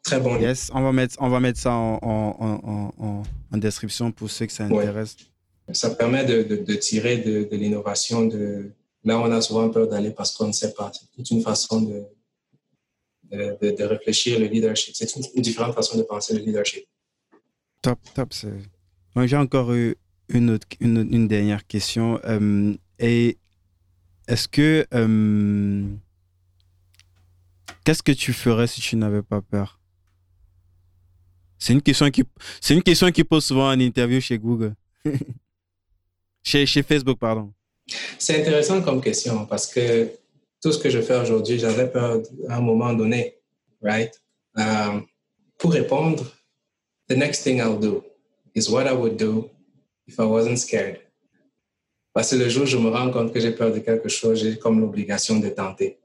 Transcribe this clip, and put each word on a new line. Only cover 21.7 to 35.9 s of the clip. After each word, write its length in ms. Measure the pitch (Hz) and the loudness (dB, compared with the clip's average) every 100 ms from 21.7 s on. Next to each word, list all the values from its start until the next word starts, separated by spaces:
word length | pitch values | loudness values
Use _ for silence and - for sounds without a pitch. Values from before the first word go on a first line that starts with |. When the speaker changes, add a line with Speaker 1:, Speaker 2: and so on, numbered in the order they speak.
| 104 - 117 117 113 - | -4 -2 -2 0 -2 -2
Speaker 2:
Euh, 480 | 110 104 101 104 101 _ _ | 0 2 2 0 -2 _ _
et 400 | 117 117 120 - _ _ _ _ _ _ _ _ - | 2 4 2 0 _ _ _ _ _ _ _ _ -4
est-ce 200 | 117 - | -2 0
que, 380 | - 151 156 - 123 | 2 4 4 2 0
euh, 920 | 110 110 107 104 104 101 101 101 98 101 _ _ _ _ _ _ _ _ _ _ _ _ _ _ _ _ - - | 2 2 2 2 2 0 -2 -2 -6 -10 _ _ _ _ _ _ _ _ _ _ _ _ _ _ _ _ -20 -2
qu'est-ce 180 | - 160 | 0 2
que 80 | - | 2
tu 220 | 135 - | 0 0
ferais 340 | 120 123 113 120 | 0 2 2 2
si 140 | - | -2
tu 140 | - 113 | -4 -2
n'avais 260 | 107 104 | 0 -2
pas 180 | 101 101 | -2 -6
peur ? 360 | 98 104 98 _ _ _ _ _ _ _ _ _ _ _ _ _ _ _ _ _ _ _ | -4 -4 -4 _ _ _ _ _ _ _ _ _ _ _ _ _ _ _ _ _ _ _
C'est 160 | - | 2
une 80 | 131 | 4
question 260 | 147 135 143 | 4 4 4
qui, 140 | - - - - - | 2 -2 -6 -20 -8
c'est 140 | - | 2
une 80 | 151 | 4
question 300 | 180 165 180 | 6 6 4
qui 120 | 170 | 4
pose 220 | - 156 - | 4 2 2
souvent 240 | 131 135 | 2 4
en 100 | 131 | 4
interview 400 | 123 117 120 131 | 2 2 2 0
chez 180 | 127 117 | 0 -4
Google. 340 | 113 113 110 107 _ _ 151 | -2 -2 -2 -6 _ _ -4
<laughs> 60 | 139 - 123 _ _ _ _ _ | -4 -6 -14 _ _ _ _ _